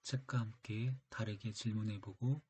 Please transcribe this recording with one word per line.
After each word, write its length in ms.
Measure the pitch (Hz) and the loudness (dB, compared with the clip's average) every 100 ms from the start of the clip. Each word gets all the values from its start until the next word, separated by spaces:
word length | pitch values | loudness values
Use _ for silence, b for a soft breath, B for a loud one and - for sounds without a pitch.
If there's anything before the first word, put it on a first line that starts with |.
책과 380 | - 131 - 127 | 0 -2 2 2
함께 560 | 110 - - 107 123 131 _ | 2 -4 -4 0 2 0 _
다르게 440 | - 107 101 113 | -4 -2 -2 -4
질문해보고 880 | 107 113 107 107 101 101 95 123 151 | 0 0 2 0 -2 -6 -2 0 0